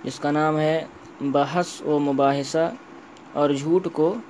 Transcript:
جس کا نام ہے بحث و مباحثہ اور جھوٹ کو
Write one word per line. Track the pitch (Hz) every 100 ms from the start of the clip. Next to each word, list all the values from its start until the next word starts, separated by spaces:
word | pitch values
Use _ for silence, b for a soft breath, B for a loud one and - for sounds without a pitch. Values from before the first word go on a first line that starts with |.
جس | - -
کا | 147
نام | 151 156 156
ہے | 156 160 151 - - -
بحث | 139 139 139 170 175 -
و | 143 147
مباحثہ | 143 135 139 139 139 160 165 - - - - - -
اور | 143 147
جھوٹ | 139 147 180 185
کو | 160 160 220